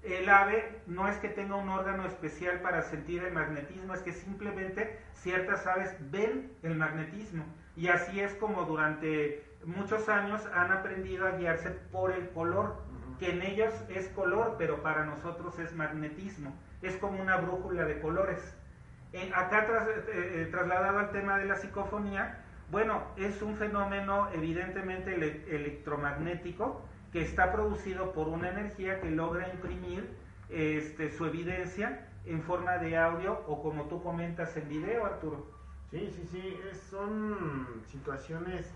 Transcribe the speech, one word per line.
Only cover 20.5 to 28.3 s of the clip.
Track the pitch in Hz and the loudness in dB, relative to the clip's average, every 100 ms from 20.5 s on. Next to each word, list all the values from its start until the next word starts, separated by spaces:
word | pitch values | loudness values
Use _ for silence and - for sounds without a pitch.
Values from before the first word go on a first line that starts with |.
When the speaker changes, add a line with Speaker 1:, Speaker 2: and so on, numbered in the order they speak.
Speaker 1:
trasladado | 175 175 180 190 202 | 0 2 4 4 4
al | 202 | 2
tema | 202 196 196 | 0 2 2
de | 196 | 2
la | 190 | 0
psicofonía, | 196 202 196 208 202 196 240 - - - - | -2 -2 -2 -2 -2 0 -2 -4 -14 -16 -2
bueno, | 196 220 208 - - | 2 4 2 -2 -2
es | 202 202 | -2 0
un | 214 214 | -4 0
fenómeno | 208 202 202 196 196 202 202 | 2 2 2 0 2 2 2
evidentemente | 170 160 165 190 190 185 185 185 175 | 2 0 0 -2 -2 -2 -2 0 2
ele-, | 151 - - 151 | 0 -2 -4 -2
electromagnético | 147 - - 147 143 143 165 175 180 - 240 - - - - | -2 -4 -4 0 0 0 -2 -2 -6 -2 -2 -2 -10 -16 -4
que | 170 | -2
está | 156 - 185 | 0 6 6
producido | 214 214 196 196 185 185 | 6 2 0 -2 -2 -2
por | 156 | 0
una | 156 | 0